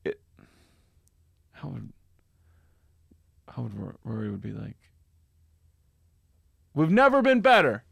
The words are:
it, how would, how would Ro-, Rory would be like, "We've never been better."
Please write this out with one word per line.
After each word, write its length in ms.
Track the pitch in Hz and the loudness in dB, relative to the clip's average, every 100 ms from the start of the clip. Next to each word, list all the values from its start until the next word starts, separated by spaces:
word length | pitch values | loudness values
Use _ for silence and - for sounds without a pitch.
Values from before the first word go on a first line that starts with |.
it, 160 | - - _ _ _ _ _ _ _ _ _ _ _ _ _ | -8 -10 _ _ _ _ _ _ _ _ _ _ _ _ _
how 160 | - - | -20 -16
would, 260 | 104 110 - _ _ _ _ _ _ _ _ _ _ _ _ _ _ - | -14 -16 -20 _ _ _ _ _ _ _ _ _ _ _ _ _ _ -18
how 160 | - | -12
would 140 | 117 104 | -12 -10
Ro-, 200 | - - | -12 -14
Rory 280 | - 110 107 | -12 -8 -8
would 100 | 101 | -8
be 120 | 110 | -10
like, 240 | 107 107 - _ _ _ _ _ _ _ _ _ _ _ _ _ _ _ _ _ _ _ | -12 -14 -16 _ _ _ _ _ _ _ _ _ _ _ _ _ _ _ _ _ _ _
"We've 160 | 139 160 | -2 2
never 320 | 202 269 269 | 4 4 4
been 200 | 262 254 | 2 2
better." 420 | 254 233 151 107 _ | 4 4 4 -2 _